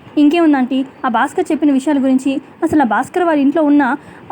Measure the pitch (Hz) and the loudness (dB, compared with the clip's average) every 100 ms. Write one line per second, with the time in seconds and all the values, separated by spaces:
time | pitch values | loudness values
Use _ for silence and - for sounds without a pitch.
0 | - - 294 339 330 285 247 262 269 - | -8 2 2 4 2 2 0 -4 -6 -6
1 | 262 226 277 - 349 311 294 269 311 285 | -4 -2 -2 -4 -4 -2 0 0 0 -2
2 | 269 262 277 269 - - 320 311 247 214 | 0 0 -2 -6 -8 -6 -2 0 0 -2
3 | - 370 339 302 277 330 294 294 262 277 | -4 -2 0 0 0 0 2 2 0 -2
4 | - - - | -10 -20 -10